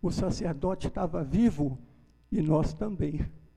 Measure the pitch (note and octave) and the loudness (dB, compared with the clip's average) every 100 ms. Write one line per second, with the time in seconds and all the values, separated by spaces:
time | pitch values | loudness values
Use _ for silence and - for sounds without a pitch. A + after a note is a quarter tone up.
0 | F3+ - F#3+ - F#3 D3 F3+ F#3+ - - | -2 0 0 0 -2 -2 -2 -2 -4 -2
1 | F3+ E3+ C#3 E3 A#3 E3 D3 B2+ - - | -2 -2 0 4 4 4 -2 -2 -12 -20
2 | - _ _ G#3+ D#3 D3+ D#3 - G#3+ G3 | -20 _ _ 0 4 4 2 -2 -6 -2
3 | D3+ D3 - - - | -2 -2 -4 -6 -20